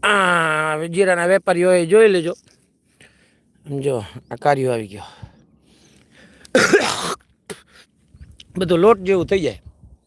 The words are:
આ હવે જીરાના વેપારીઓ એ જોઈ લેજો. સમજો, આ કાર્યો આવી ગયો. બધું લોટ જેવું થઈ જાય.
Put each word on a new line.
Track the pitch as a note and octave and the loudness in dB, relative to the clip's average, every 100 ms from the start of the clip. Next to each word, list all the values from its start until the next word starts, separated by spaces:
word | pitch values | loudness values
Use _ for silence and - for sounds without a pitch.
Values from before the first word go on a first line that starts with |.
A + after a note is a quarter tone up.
આ | G3+ G#3 F#3 F3 D#3+ D#3 D#3 | 2 2 2 2 0 -2 -2
હવે | D#3 E3+ | -4 -4
જીરાના | E3+ F#3+ F3+ E3+ | 0 2 2 2
વેપારીઓ | F#3+ F#3+ F3 F3+ | 0 0 0 2
એ | F3+ E3 | 2 2
જોઈ | G3+ A3+ | 4 4
લેજો. | F#3 D#3+ F3+ _ _ _ _ _ _ - _ _ _ _ _ - | 4 -2 -10 _ _ _ _ _ _ -20 _ _ _ _ _ -12
સમજો, | C#3 C#3 B2+ G2+ B2+ _ | -6 -4 -4 -6 -16 _
આ | A#2 | -4
કાર્યો | D3+ C#3+ B2+ | 0 0 0
આવી | A#2 G#2+ | -4 -6
ગયો. | G2+ - - - _ _ _ _ _ _ _ _ _ - _ - - - G#4 - - - - _ _ _ - _ _ _ _ _ - - - - - | -14 -20 -20 -20 _ _ _ _ _ _ _ _ _ -20 _ -4 -2 2 2 0 -4 -6 -10 _ _ _ -20 _ _ _ _ _ -20 -20 -20 -16 -8
બધું | F3+ F3 | -2 2
લોટ | G3 A3+ | 4 2
જેવું | F#3 F#3+ D3+ | 2 -2 0
થઈ | G3 | -2
જાય. | D3 G#2 - _ - - | -2 -8 -18 _ -20 -20